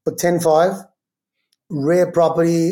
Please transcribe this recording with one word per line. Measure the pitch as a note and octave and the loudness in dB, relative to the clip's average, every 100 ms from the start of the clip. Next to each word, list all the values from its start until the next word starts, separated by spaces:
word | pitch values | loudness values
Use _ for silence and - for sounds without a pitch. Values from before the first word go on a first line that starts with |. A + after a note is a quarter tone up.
for | - | -8
ten | D#3+ F3 F3 | -4 -2 0
five. | E3 D#3 F3+ G3 - _ _ _ _ _ _ _ - | 2 2 2 -2 -12 _ _ _ _ _ _ _ -10
Rare | D3 C#3 F3 F3+ | -6 0 0 0
property, | F3 E3 D#3+ E3+ E3+ E3 | 0 0 2 0 0 -2